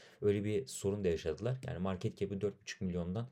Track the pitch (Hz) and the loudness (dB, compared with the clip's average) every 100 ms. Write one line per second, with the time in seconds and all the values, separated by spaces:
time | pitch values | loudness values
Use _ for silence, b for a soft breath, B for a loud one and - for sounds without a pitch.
0 | B B 104 104 101 104 - - 98 104 | B B 2 4 2 0 -2 -2 0 2
1 | 95 80 82 73 110 131 - 85 95 92 | 2 2 0 -2 -2 -2 -4 -2 0 0
2 | 107 - 95 98 101 - - - 92 87 | -2 -2 -2 0 -2 -2 -10 -4 -2 0
3 | 87 98 123 | 0 -2 -4